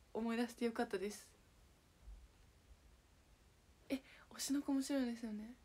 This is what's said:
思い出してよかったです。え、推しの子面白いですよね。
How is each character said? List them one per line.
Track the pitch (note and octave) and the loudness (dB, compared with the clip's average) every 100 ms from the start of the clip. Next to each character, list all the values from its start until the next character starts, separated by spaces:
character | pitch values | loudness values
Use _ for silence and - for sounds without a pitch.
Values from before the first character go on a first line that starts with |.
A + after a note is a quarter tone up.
| - | -8
思 | A3 A3+ | -2 0
い | A3+ | 2
出 | A#3+ | 0
し | - | 0
て | A#3 | 0
よ | |
か | A#3 | 2
っ | A#3 | 0
た | F#3+ | 0
で | G3+ | -2
す。 | G#3 - - - - - - - - - - - - - - - - - - - - - - - - - - - | -6 -12 -20 -20 -20 -20 -20 -20 -20 -16 -16 -18 -20 -20 -20 -20 -20 -20 -20 -20 -20 -20 -20 -20 -20 -20 -18 -6
え、 | C4+ - - - - | -4 -6 -20 -14 -6
推 | |
し | - | 0
の | C#4 | 2
子 | C#4+ | 4
面 | C4+ | 2
白 | C4+ C#4 | 4 4
い | A#3+ | 2
で | A#3 | 0
す | A3+ | -4
よ | |
ね。 | G#3 A3 B3+ | -6 -8 -12